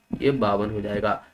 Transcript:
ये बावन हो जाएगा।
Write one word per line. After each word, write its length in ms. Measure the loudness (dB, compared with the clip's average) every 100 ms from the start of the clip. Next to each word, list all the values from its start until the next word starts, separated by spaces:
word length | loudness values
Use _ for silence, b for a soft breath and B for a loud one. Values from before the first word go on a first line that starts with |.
| _
ये 180 | 0 0
बावन 380 | 2 2 2 0
हो 100 | -4
जाएगा। 300 | -4 -2 0 -2 b